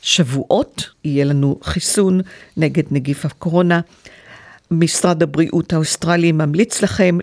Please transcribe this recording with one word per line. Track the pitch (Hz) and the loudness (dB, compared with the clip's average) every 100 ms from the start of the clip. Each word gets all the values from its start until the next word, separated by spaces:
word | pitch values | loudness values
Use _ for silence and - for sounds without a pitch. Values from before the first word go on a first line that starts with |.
שבועות | - - 131 135 - 202 302 - - _ | -2 0 0 -2 0 0 -2 -8 -16 _
יהיה | 156 139 | -4 0
לנו | 143 143 139 - | 2 2 0 -2
חיסון | - 165 - - 190 185 185 - - - | -4 -4 -2 0 2 0 -2 -10 -12 -4
נגד | 156 139 147 | -2 0 -2
נגיף | 139 135 143 | -2 -2 -4
הקורונה. | 147 - 175 170 180 170 165 _ - - - - - - - | -6 -6 -2 2 2 2 -2 _ -20 -20 -20 -20 -20 -18 -4
משרד | 165 165 - 185 165 | 0 0 2 0 2
הבריאות | 165 147 165 170 - | 0 0 0 0 -2
האוסטרלי | 165 151 - 165 170 170 | -2 -2 -2 0 2 2
ממליץ | 156 151 160 233 - | 2 0 0 0 0
לכם | 196 - 185 175 | -2 2 2 2